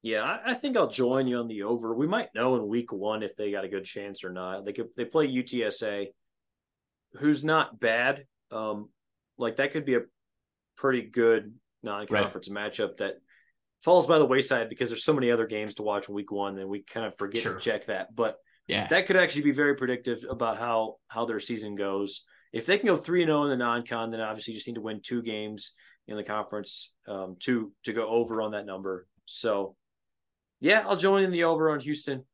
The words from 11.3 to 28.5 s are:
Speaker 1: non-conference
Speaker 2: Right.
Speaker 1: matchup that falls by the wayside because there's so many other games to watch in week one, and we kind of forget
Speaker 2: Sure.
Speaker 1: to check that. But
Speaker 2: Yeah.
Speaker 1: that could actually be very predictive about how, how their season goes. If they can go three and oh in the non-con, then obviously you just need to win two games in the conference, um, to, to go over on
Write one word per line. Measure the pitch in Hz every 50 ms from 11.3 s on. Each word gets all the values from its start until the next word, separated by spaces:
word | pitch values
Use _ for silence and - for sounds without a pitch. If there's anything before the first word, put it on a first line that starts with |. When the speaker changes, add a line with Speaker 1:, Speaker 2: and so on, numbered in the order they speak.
| 113 110 104 107 110 - _ _ _ _ -
Speaker 1:
non-conference | 110 101 101 107 - 110 104 101 101 - 92 - 95
Speaker 2:
Right. | 101 104 104 107
Speaker 1:
matchup | - - 107 95 -
that | - 101 95 - - _ _ _ _ _ _ _ _ _ _ _ _ -
falls | 160 180 180 -
by | - 170 156
the | 147
wayside | 123 127 135 135 - 135 120 113 117
because | 123 - 127 113
there's | 117 110 -
so | - 151
many | 135 127 120
other | 120 113 110
games | 104 110 107 107 104 98
to | - 104
watch | 107 101 101 98 -
in | 101
week | 101 101 101
one, | 104 101 101 98 98
and | 98 95 95
we | 101 101
kind | 101 - - 113 113
of | 101 -
forget | - 104 98 104 117
Speaker 2:
Sure. | 104 110 90
Speaker 1:
to | -
check | - 117 107 101 -
that. | - 101 95 95 - 110
But | 113 113 107 - - _ _ _ _ _
Speaker 2:
Yeah. | - 90 101 101
Speaker 1:
that | - 156 190 190
could | - 180
actually | 185 175 160 131 147 143
be | 147
very | 131 139 147 143 139
predictive | 139 127 123 127 123 - 127 120 117 - -
about | 131 117 120 113 107
how, | 107 117 120 117 113 110 110 - _ _
how | _ - 117 120
their | 113 110 104
season | - - 120 110 107 104 101
goes. | 98 101 98 98 98 101 98 - - _ _ _ _ _ _
If | - 117 117
they | - 196
can | 202 -
go | 214 180
three | - - - 175 175
and | 170 156
oh | 151 147 147
in | 143
the | 135
non-con, | 123 123 120 117 120 117 - 120 113 113 113
then | 113 113
obviously | 113 107 110 110 107 113 110
you | 107
just | -
need | 120 117
to | 113
win | 107 110 107 104
two | - - 123 120
games | 113 113 110 107 107 107 107 101 - - _ _ - - _ _ _
in | - 107
the | 107 101
conference, | - 107 107 101 - 104 107 104 - - - - - _ _ _
um, | - 104 95 95 95 92 90
to, | - - 127 117 113 101 _ _ -
to | - 107
go | 113 110
over | 107 113 117 117 117 113 110
on | 110 107